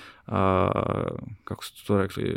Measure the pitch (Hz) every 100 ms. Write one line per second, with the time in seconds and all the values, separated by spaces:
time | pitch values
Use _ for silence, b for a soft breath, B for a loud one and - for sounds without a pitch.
0 | b b - 95 95 92 95 - - -
1 | 50 - - 107 - - - - - 101
2 | 95 - -